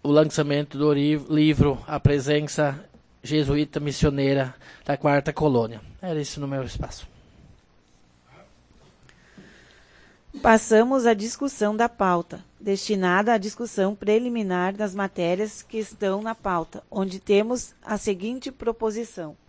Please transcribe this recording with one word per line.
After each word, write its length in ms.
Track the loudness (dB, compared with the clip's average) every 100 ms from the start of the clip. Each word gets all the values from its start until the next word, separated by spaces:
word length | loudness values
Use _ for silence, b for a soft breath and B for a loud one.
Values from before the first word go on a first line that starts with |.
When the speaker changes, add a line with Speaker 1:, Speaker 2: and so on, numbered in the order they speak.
Speaker 1:
o 80 | 6
lançamento 640 | 4 4 0 0 0 -2 0
do 160 | 2
ri-, 320 | 2 2 0 0
livro 480 | 2 4 4 2 0 -6
A 140 | -2
Presença 840 | 0 0 2 0 0 0 -2 -2 -14 -20 _ _
Jesuíta 560 | -2 0 2 2 0 -2
Missioneira 720 | -4 2 2 4 2 2 0 -8 B B
da 120 | -4 0
Quarta 360 | 2 2 0
Colônia. 480 | 0 2 2 0 -6 -18 -12
Era 180 | -6 -6
isso 200 | -6 -8
no 80 | -6
meu 160 | -6
espaço. 420 | -6 -8 -10 -12 -18 -20 _ -20 -20 -20 _ _ _ _ _ _ _ -20 -20 _ _ _ -20 _ -20 b b b b b b b b b b b -20 0
Speaker 2:
Passamos 640 | 4 4 6 4 6 2 2
à 80 |
discussão 600 | 2 -2 -6 -6 -2 -2 0
da 120 | -2
pauta, 520 | 0 0 2 -2 -16 -20 _
destinada 720 | -4 -4 -2 0 2 2 4
à 60 | 0
discussão 560 | 0 -8 -8 -2 -2
preliminar 800 | 0 2 2 2 -4 -2 -2 -2
das 180 | -2 -6
matérias 680 | -4 -6 -2 -2 0 -4 -8
que 160 | -10 -8
estão 420 | -8 -4 -4 -2
na 140 | -6
pauta, 480 | -8 -4 -4 -4 -12 _
onde 300 | -4 -4 -6
temos 560 | 2 2 2 -4 -6 _ -8
a 100 | -4
seguinte 540 | -4 -4 -6 -8 -10
proposição. 840 | -6 -6 -2 -4 -4 -8 -10 -12 -14